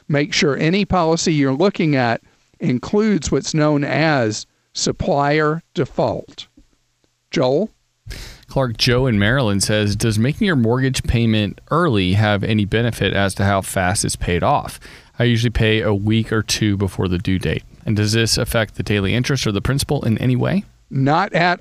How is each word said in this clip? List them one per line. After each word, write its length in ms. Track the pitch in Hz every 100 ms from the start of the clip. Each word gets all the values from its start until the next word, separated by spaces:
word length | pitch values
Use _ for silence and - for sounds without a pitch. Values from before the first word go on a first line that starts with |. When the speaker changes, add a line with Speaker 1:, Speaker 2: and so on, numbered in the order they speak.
| -
Speaker 1:
Make 240 | 143 147
sure 240 | - 156 131
any 280 | 156 196
policy 480 | 190 180 160 165 208
you're 200 | 151 135
looking 440 | 131 196 - 165 131
at 260 | 117 110 _ _ _ -
includes 720 | 156 123 - 208 220 185 -
what's 240 | 139 -
known 300 | 156 151 147
as 600 | 139 135 160 139 110 107 - _ _
supplier 880 | - - - - 143 143 151 151 165 -
default. 720 | - 135 - 127 87 - - - _ - _ _ _ _ _ _
Joel? 400 | 170 127 143 214 _ _ _ - - - - -
Speaker 2:
Clark, 300 | 139 127 107
Joe 280 | 131 123 131
in 120 | 101
Maryland 440 | 104 135 110 98
says, 320 | - 107 104
"Does 240 | 98 117 107
making 280 | 123 156 202
your 100 | 143
mortgage 460 | 110 127 131 131
payment 580 | - 117 117 107 101 - -
early 440 | 151 175 104 90
have 280 | 98 107 101
any 220 | 110 107
benefit 480 | 98 110 120 - 98
as 220 | 95 98
to 100 | -
how 160 | 98 98
fast 440 | - 98 90 92
it's 120 | - -
paid 260 | - 87
off? 380 | 107 143 - - - - - -
I 60 |
usually 260 | 120 113 117
pay 320 | - 110 110
a 120 | 104
week 380 | 101 107 113 110
or 100 | 110
two 340 | - - 107 101
before 320 | 98 - 95
the 100 | 90
due 200 | 95 95
date. 240 | 80 - - -
And 120 | - 104
does 160 | 107
this 260 | 113 113 -
affect 380 | 120 117 107 -
the 60 |
daily 320 | - 104 95
interest 320 | 110 127 131 120
or 60 |
the 80 | 98
principal 420 | - 139 - 147
in 140 | 113 110
any 180 | 127 123
way?" 280 | 127 190 - _ -
Speaker 1:
Not 440 | 135 135 160 208
at 260 | 175 175 175